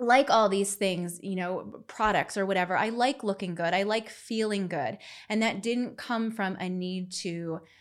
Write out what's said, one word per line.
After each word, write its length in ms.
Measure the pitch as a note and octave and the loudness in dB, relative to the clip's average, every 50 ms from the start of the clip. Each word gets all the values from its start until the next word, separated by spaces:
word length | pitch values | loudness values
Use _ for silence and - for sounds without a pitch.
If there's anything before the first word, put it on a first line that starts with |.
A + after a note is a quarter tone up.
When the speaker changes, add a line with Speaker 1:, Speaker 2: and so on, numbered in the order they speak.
Speaker 1:
Mm. 60 | B3 | 4
Speaker 2:
like 240 | A#3 B3 C4+ C#4+ - | 6 6 6 6 6
all 180 | - A3+ G#3+ G3 | 6 6 6 6
these 260 | G3 G3 G3 G3 - | 4 2 0 0 0
things, 460 | - G3+ F#3+ F3+ F3 F3 F3 F3 E3+ | 0 0 0 2 0 -4 -6 -8 -8
you 140 | - G3 F#3 | -6 -6 -4
know, 480 | F3+ F3+ F3+ F#3 - - G#3 - - - | -2 -2 -4 -4 -6 -8 -10 -14 -16 -18
products 500 | - - - G#3+ G#3+ G3 D3+ - - - | -14 -2 0 2 4 4 2 0 0 -2
or 100 | G3+ G3 | -2 0
whatever. 300 | G3 F#3+ F#3 F3+ F3 F#3 | 2 2 2 2 2 2
I 120 | A3 A3 A3 | 2 2 2
like 320 | A#3 A#3+ A#3+ C4+ - - | 2 2 2 2 2 0
looking 320 | A3+ G3+ G3 G3+ G3 F3+ E3+ | -2 -2 -2 -2 -4 -4 -2
good. 200 | F3 E3+ E3+ F3 | -2 0 2 2
I 80 | F#3+ | 2
like 260 | G3+ G#3+ A3 A3+ A3 - | 2 2 0 0 -2 -6
feeling 600 | - - - - A#3 A3 A3 G#3+ G#3 G3 F#3+ F3 | -14 -18 -8 -4 -2 0 0 0 0 -2 -2 -2
good. 300 | F3 D3 C3 A2 G3+ - - - - - - - | -2 -2 -2 -2 -4 -6 -12 -18 -18 -18 -8 -2
And 140 | G#3+ A3 | 0 2
that 200 | A3 A3+ - G3 | 2 0 0 -2
didn't 360 | G3+ A#3 A#3+ B3 B3 - - - | -2 -2 0 0 -2 -4 -6 -10
come 320 | - - A#3+ A3+ A3 A3 | -6 -4 -2 0 0 -2
from 260 | A3 G#3+ G3 F#3 F#3+ | -2 -2 -2 -4 -2
a 120 | - F#3 F#3 | -4 -4 -4
need 440 | F#3 F3+ F3+ F3+ F#3 F#3 F#3 F3+ | -4 -4 -4 -4 -4 -6 -6 -8
to 480 | - - - F3 E3+ E3+ E3+ E3 D#3+ E3 - - - - | -8 -8 -6 -6 -6 -4 -4 -6 -6 -8 -10 -16 -20 -20